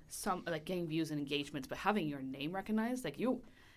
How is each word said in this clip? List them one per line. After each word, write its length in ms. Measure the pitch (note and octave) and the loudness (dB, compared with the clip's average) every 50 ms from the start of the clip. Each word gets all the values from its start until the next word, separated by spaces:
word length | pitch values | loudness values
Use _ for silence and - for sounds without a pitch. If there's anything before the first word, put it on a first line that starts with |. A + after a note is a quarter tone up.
| - | -14
some, 380 | - - - - G#3+ F#3 F3+ - | -12 -10 -2 0 0 0 0 0
like, 180 | - E3+ D#3 D#3 | -2 -2 -2 -2
getting 220 | F3 F#3 F3+ E3+ | -2 0 0 0
views 240 | D#3 D#3 E3 D#3+ - | 2 2 2 2 2
and 80 | D3+ D3 | 0 -2
engagements, 480 | C#3+ C#3+ D3 D3 C#3+ - - D3 - | 0 0 0 0 0 -2 -4 -6 -4
but 100 | - C3 | -4 -4
having 300 | - - F#3+ G#3+ G#3 E3 | 2 2 4 4 4 2
your 160 | D3+ C#3+ C3+ | 2 0 -2
name 300 | C3 C3 C3+ C3+ C#3+ D#3 | -4 -6 -4 -4 -4 -2
recognized, 500 | F3+ F#3+ F#3+ - G#3+ G#3+ A3 A#3+ B3+ B3+ - | -2 -2 -2 0 2 2 2 2 0 0 -2
like, 140 | D#3 C#3 - | -2 0 2
you, 240 | G3 B3+ B3+ - - - - - - - - | 2 2 2 2 -2 -10 -18 -20 -20 -20 -20